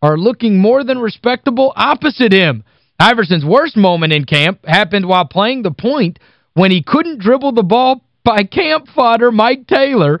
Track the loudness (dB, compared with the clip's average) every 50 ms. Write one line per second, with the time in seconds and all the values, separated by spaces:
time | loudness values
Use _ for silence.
0 | 0 0 0 2 0 -2 -2 0 -2 0 2 2 2 2 2 0 0 -2 -4 -4
1 | -4 -6 -8 -4 -4 -4 -4 -2 -4 -4 -2 0 -2 -2 0 -2 -2 -2 -2 -2
2 | -2 -4 -2 0 0 2 4 2 2 2 -2 -4 -8 _ _ _ _ _ _ 0
3 | 2 2 2 0 0 -2 -2 -2 0 2 2 2 0 0 0 0 2 2 2 0
4 | 0 0 0 -2 -2 0 0 0 0 0 -2 -4 _ -2 0 0 0 0 -2 -4
5 | -2 0 0 0 0 -2 -2 -2 -2 -2 -2 -4 -6 -6 -6 -4 -4 -4 -2 -2
6 | -2 -4 -4 -8 _ _ _ _ _ _ _ 0 2 2 2 0 0 -2 -2 -2
7 | -2 -4 -6 -4 0 0 0 0 0 -2 -2 -2 0 0 0 0 0 0 -2 -2
8 | -6 _ _ _ _ -2 0 0 -2 -2 -4 -4 -2 -2 -2 -4 -4 _ _ 0
9 | 2 2 2 2 2 2 2 2 2 2 0 -2 -2 -2 0 0 0 0 0 0
10 | 2 0 0 -2